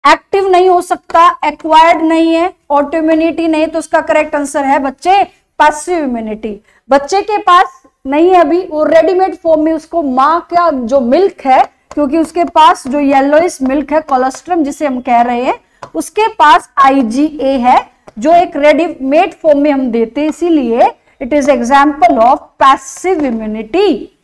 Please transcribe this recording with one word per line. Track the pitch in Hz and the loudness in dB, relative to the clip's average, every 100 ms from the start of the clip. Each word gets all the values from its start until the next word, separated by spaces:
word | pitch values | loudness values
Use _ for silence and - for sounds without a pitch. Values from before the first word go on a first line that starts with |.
Active | 285 320 _ 392 392 | 2 0 _ -2 2
नहीं | 359 370 | 2 4
हो | 359 | 2
सकता, | 359 349 _ 330 339 339 | 0 -8 _ 2 2 2
acquired | 302 302 320 320 330 339 | -6 -6 0 4 4 2
नहीं | 320 330 330 | 0 0 0
है, | 330 359 - _ | 0 -2 -6 _
autoimmunity | 285 277 330 311 320 330 330 330 | -2 0 -2 0 0 0 -2 -2
नहीं, | 311 311 | -2 -2
तो | 320 | -4
उसका | 302 330 | -4 -4
correct | 302 311 302 | 0 -2 -2
answer | 302 285 302 | -4 -6 -4
है | 269 294 | -2 -2
बच्चे | 269 262 349 392 359 _ _ _ | -2 -6 0 0 0 _ _ _
passive | 302 302 - 349 | 0 0 -6 -6
immunity। | 277 233 220 214 220 202 _ _ _ | -4 -6 -8 -10 -10 -12 _ _ _
बच्चे | 277 285 381 | -2 0 -4
के | 403 415 | -2 -4
पास | 415 359 381 - _ _ | 2 2 2 -6 _ _
नहीं | 269 285 349 | -6 0 2
है | 370 | 4
अभी, | 311 339 | 2 0
वो | 349 302 | -4 -4
रेडीमेड | 302 320 320 370 381 - | 2 2 2 0 -2 -2
form | 330 311 | -2 0
में | 311 | 0
उसको | 320 - 339 | -2 -4 -4
माँ | 285 254 285 339 339 | -2 0 0 0 -2
का | 349 339 | -2 0
जो | 277 233 277 | -2 -2 -2
milk | 240 294 381 - 277 | 2 0 0 -2 0
है, | 262 415 _ _ | 2 2 _ _
क्योंकि | - 294 320 | -4 -2 -2
उसके | 311 349 330 | -2 -2 -2
पास | 330 320 359 262 | 4 4 2 -2
जो | 285 | -2
येलोइश | 277 277 277 302 349 - | 0 2 2 2 0 -4
milk | 262 277 277 | -4 -4 -2
है | 302 | -4
colostrum | 311 262 254 - - 349 | -2 -2 -2 -6 -6 -2
जिसे | 277 285 302 | -2 -4 -6
हम | 254 | -6
कह | 247 240 | -2 0
रहे | 240 240 | 0 -2
हैं, | 262 480 _ _ - | -4 -6 _ _ -12
उसके | - - - 440 | -10 -8 -2 -4
पास | 440 302 339 - - | 2 4 4 0 0
आईजीए | 269 277 226 240 311 302 269 269 | 2 2 0 -2 -2 -2 -4 0
है | 247 330 508 _ - - | 2 0 0 _ -20 -6
जो | 254 | 2
एक | 339 349 302 | 2 2 0
रेडीमेड | 285 294 339 - 262 294 392 | 2 2 -2 -4 -2 0 0
form | - 320 285 | -2 0 2
में | 294 | 2
हम | 277 262 | 0 -2
देते | 226 226 285 | -2 -4 -2
हैं, | 311 | -4
इसीलिए | 302 349 320 240 233 381 - _ _ | -4 0 0 0 0 0 -2 _ _
it | 254 | -4
is | 294 269 | -2 0
example | 254 240 277 294 294 349 269 | 0 2 2 2 2 2 4
of | 233 294 - _ | 2 0 -4 _
passive | 262 269 - - 359 359 | 2 2 -4 -8 -4 -2
immunity। | 277 226 220 214 214 339 403 262 - _ | -2 -6 -8 -10 -4 0 0 -2 -6 _